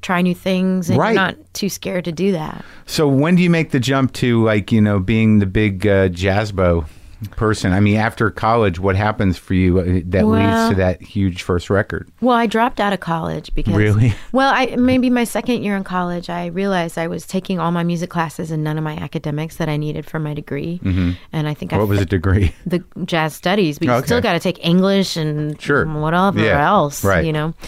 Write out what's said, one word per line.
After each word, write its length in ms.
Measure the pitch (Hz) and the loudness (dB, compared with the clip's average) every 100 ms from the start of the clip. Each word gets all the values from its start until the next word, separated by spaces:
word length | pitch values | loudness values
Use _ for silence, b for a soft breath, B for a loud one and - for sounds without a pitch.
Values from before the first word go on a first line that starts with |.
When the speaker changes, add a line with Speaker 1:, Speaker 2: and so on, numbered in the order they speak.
Speaker 1:
try 180 | - 180 | -2 0
new 140 | 180 175 | 0 -2
things, 520 | - 185 185 185 170 | -2 0 0 -2 0
and 80 | - | 2
Speaker 2:
Right. 160 | 190 220 | 2 2
Speaker 1:
you're 80 | |
not 120 | 185 - - | 0 -2 -14
too 140 | - 196 | -6 -6
scared 380 | - - 190 170 | -6 -6 -6 -6
to 60 | |
do 200 | 151 190 | -2 0
that. 300 | 180 156 - - B B | 0 -4 -10 -16 B B
Speaker 2:
So 220 | - 151 | 0 2
when 280 | 135 151 180 | 4 4 4
do 60 | |
you 80 | 180 | 4
make 220 | 170 160 | 4 2
the 80 | 143 | 0
jump 340 | 117 135 131 | 2 2 0
to, 300 | - 127 117 | 0 2 4
like, 280 | 110 107 92 | 4 2 2
you 100 | 113 | 2
know, 180 | 104 101 | 4 2
being 400 | 95 110 110 107 | 2 2 6 4
the 80 | 98 | 4
big, 400 | 101 107 95 104 | 2 0 2 2
uh, 220 | 98 95 | 4 2
jazz 420 | 87 98 95 107 | 2 0 0 0
bow 340 | 98 90 85 80 b b b 107 - | 0 2 2 -2 b b b -12 -2
person? 360 | 110 107 - | -2 0 0
I 80 | 92 | 2
mean, 160 | 104 107 | 4 2
after 340 | 110 - 110 | 0 0 -2
college, 480 | - 113 117 104 85 | 0 0 2 2 0
what 160 | 98 95 | 0 0
happens 420 | 107 107 101 85 | 0 0 0 -2
for 160 | - | -2
you, 240 | 92 92 90 | 2 4 2
uh, 40 | 90 92 87 | 2 0 0
that 200 | 92 214 | 2 2
leads 0 | |
Speaker 1:
Well 440 | - 226 226 226 | 4 2 2 2
Speaker 2:
to 40 | 139 | 2
that 260 | 90 87 | 0 0
huge 400 | - - 98 87 | -6 -2 -2 -2
first 260 | - 90 - | -2 -2 0
record? 400 | 98 - 82 - _ | 0 0 -6 -10 _
Speaker 1:
Well, 160 | 240 240 | 0 2
I 120 | 233 | 2
dropped 320 | 220 240 - | 0 0 0
out 140 | 202 | -2
of 60 | 190 | -2
college 540 | - 165 165 156 - | -4 -4 -4 -6 -6
because 220 | - - 104 | -4 0 2
Speaker 2:
Really? 400 | 104 107 117 95 B | 2 4 2 0 B
Speaker 1:
well, 200 | 247 269 | 0 2
I, 240 | 226 262 - | 2 0 0
maybe 360 | 247 254 247 | 2 2 2
my 120 | 247 | 0
second 380 | 233 208 220 233 | 0 -4 -2 -2
year 140 | 185 196 | -2 -4
in 80 | |
college, 480 | 190 180 175 175 175 | -4 -4 -4 -6 -6
I 160 | 175 175 | -8 -6
realized 500 | 170 196 185 170 - | -4 -2 -2 -2 -4
I 80 | 165 | -6
was 200 | 175 - | -6 -6
taking 320 | 190 - 185 | -8 -4 -4
all 100 | 165 | -2
my 120 | 175 | -2
music 260 | 170 170 175 | -2 -2 -4
classes 400 | 175 160 - 170 | -4 -6 -6 -6
and 140 | 160 | -4
none 120 | 151 156 | -4 -4
of 40 | |
my 120 | 156 156 | -6 -8
academics 640 | 165 165 151 147 160 - | -8 -8 -6 -6 -8 -6
that 120 | 160 | -4
I 80 | 151 | -4
needed 260 | 151 156 151 | -4 -8 -8
for 100 | 160 | -6
my 160 | 151 | -6
degree. 460 | 151 147 139 151 175 | -8 -8 -8 -6 -6
Speaker 2:
Mm-hmm. 280 | 98 90 90 87 B | -2 0 -2 -4 B
Speaker 1:
And 160 | 160 151 | -6 -4
I 60 | |
think 200 | 147 - | -6 -4
I 40 | - | -2
Speaker 2:
What 120 | 107 | 0
was 100 | 101 | 0
Speaker 1:
fe- 40 | |
Speaker 2:
a 20 | 90 | 0
degree? 460 | 98 90 95 101 - - | 0 2 2 2 -2 -6
Speaker 1:
the 180 | 175 - - 175 | -6 -6 -10 -4
jazz 300 | 170 156 - | -2 -2 -2
studies, 420 | 180 208 175 143 | -2 0 0 0
but 100 | 160 | 0
you 60 | |
Speaker 2:
Okay. 120 | 120 135 | 0 2
Speaker 1:
still 140 | 240 | 0
gotta 180 | 240 170 | 2 0
take 180 | 185 170 170 | -2 -4 2
English 500 | 175 190 196 185 170 | 2 4 2 0 -2
and 460 | 151 151 151 147 | -4 -4 -6 -8
Speaker 2:
Sure. 240 | - 143 160 | 0 0 0
Speaker 1:
whatever 540 | 151 151 175 196 107 | -2 0 2 2 2
Speaker 2:
Yeah. 220 | 107 120 151 | 2 2 4
Speaker 1:
else, 360 | 202 147 - 98 | 2 2 -2 0
Speaker 2:
Right. 180 | 95 | 2
Speaker 1:
you 80 | 165 | 2
know? 220 | 156 151 160 | -2 -4 -6